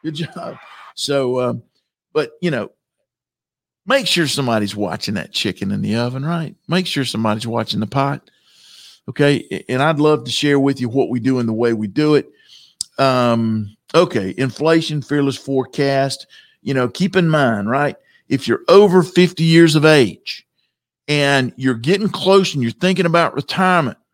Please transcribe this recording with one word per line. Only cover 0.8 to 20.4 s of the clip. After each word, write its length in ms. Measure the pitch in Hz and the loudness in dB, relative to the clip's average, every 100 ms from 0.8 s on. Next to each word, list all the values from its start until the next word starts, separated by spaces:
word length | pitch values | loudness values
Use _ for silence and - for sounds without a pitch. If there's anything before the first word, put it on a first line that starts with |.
| - - | -20 -12
So, 440 | - 139 127 127 | -4 -2 0 0
um, 240 | 123 120 - _ _ _ _ | -2 -4 -12 _ _ _ _
but, 200 | 151 147 _ | -4 -4 _
you 100 | 175 | -4
know, 200 | 131 - _ _ _ _ _ _ _ _ _ _ _ - | -4 -6 _ _ _ _ _ _ _ _ _ _ _ -2
make 200 | 269 202 | -2 0
sure 220 | 170 147 | -2 -2
somebody's 480 | 135 131 113 101 104 | -2 -2 -2 -2 -4
watching 400 | 98 - - 101 | -6 -6 -6 -6
that 160 | - | -6
chicken 380 | - 107 90 98 | -6 -6 -4 -6
in 100 | 101 | -4
the 140 | 101 110 | -2 -2
oven, 280 | 120 127 143 | -4 -4 -6
right? 300 | 170 160 - - | -6 -6 -12 -4
Make 200 | 175 180 | -4 -2
sure 180 | - 127 | -4 -4
somebody's 420 | 113 110 107 117 | -2 -2 -2 -4
watching 320 | 113 110 107 | -6 -4 -6
the 80 | 107 | -4
pot. 420 | 135 139 143 _ _ _ _ - - - - - | -2 -2 -4 _ _ _ _ -20 -20 -20 -20 -16
Okay. 400 | - 143 139 - | 0 2 2 -4
A-, 220 | - - | -12 -6
and 100 | 127 | -2
I'd 180 | 147 156 | 0 2
love 260 | 151 151 123 | 2 2 -2
to 60 | |
share 280 | - 147 143 | -4 0 2
with 200 | 139 135 | 0 -2
you 100 | 123 | -4
what 200 | 123 123 | -2 -2
we 100 | 120 | -2
do 200 | 117 127 | -2 -2
and 100 | 117 | -2
the 40 | |
way 200 | 110 120 | 0 0
we 140 | 113 107 | 0 -4
do 280 | 104 151 147 | -2 2 2
it. 140 | - _ _ - _ _ - - | 0 _ _ -20 _ _ -12 0
Um, 800 | 135 127 123 117 113 110 101 - _ | 2 2 2 2 0 -2 -6 -14 _
okay. 400 | 156 175 117 95 87 | 2 2 0 -4 -4
Inflation, 640 | 131 - 151 165 160 151 | -4 -2 2 2 0 -8
fearless 360 | - 147 139 127 | -4 -2 -2 -4
forecast, 880 | - 135 127 - 139 139 135 - - - _ _ | -4 -4 -4 -2 0 0 -2 -4 -14 -20 _ _
you 120 | - | -4
know, 160 | 135 123 | -2 -2
keep 260 | - 185 185 | -2 0 2
in 140 | 170 | 2
mind, 400 | 156 131 107 101 | 2 2 0 -2
right? 260 | 135 143 - _ _ _ | -2 -2 -6 _ _ _
If 200 | 131 - | -4 -2
you're 160 | 113 - | -2 6
over 360 | 190 208 185 | 6 8 4
fifty 400 | 165 175 175 180 | 4 2 2 2
years 320 | 165 165 165 151 | 4 6 6 6
of 100 | 151 | 6
age 640 | 151 110 - - - | 6 4 -2 -14 -16